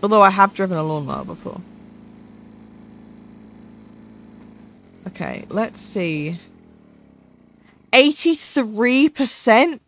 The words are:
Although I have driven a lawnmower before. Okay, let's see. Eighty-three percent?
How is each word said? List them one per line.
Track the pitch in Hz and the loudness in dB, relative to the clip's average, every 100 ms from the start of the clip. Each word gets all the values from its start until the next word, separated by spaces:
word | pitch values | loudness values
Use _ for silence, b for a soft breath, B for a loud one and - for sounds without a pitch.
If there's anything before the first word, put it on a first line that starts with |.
| 202 | 2
Although | 214 | 6
I | 196 | 6
have | 190 196 | 6 2
driven | 196 190 170 | 2 -4 -4
a | |
lawnmower | 156 156 139 - - | -4 -6 -6 -10 -10
before. | 165 - - - - - - - - - - - - - - - - - - - - - - - - - - - - - - - - - - - - 185 | -14 -14 -16 -18 -20 -20 -20 -20 -20 -20 -20 -20 -20 -20 -20 -20 -20 -20 -20 -20 -20 -20 -20 -20 -20 -20 -20 -20 -20 -20 -20 -20 -20 -20 -20 -20 -20 -20
Okay, | - - 64 - | -12 -12 -12 -10
let's | 196 226 - | -8 -8 -8
see. | - 202 175 151 147 170 - - - _ _ _ _ _ _ _ _ _ b b _ | -8 -6 -4 -4 -6 -10 -16 -20 -20 _ _ _ _ _ _ _ _ _ b b _
Eighty-three | 254 285 294 330 311 - - 226 214 247 254 294 | 4 4 2 -2 -2 -4 -4 -4 -2 0 2 2
percent? | - 262 - - 226 320 294 | 0 -4 -2 4 4 4 -2